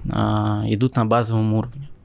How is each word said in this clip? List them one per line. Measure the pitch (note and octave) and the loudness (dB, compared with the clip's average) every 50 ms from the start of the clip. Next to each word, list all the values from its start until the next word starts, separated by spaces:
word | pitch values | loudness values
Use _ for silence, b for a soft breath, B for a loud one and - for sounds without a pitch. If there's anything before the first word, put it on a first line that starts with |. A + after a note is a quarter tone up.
| - - | -6 -4
а, | - G#2+ G#2+ G#2+ G#2+ G#2+ G#2 G#2+ G#2+ G#2 G#2+ A2 | -2 0 0 2 2 0 0 0 0 0 0 0
идут | G#2+ G#2 B2+ C3 - | 0 2 0 0 2
на | B2+ A2+ | 2 2
базовом | A2 A#2 A#2+ A#2 A2 A2+ A2 A2 A2 | 2 2 2 2 2 0 0 2 2
уровне. | A2+ - - - - C#3 C#3+ - - - - | 2 0 -2 -4 -8 -14 -14 -16 -16 -18 -10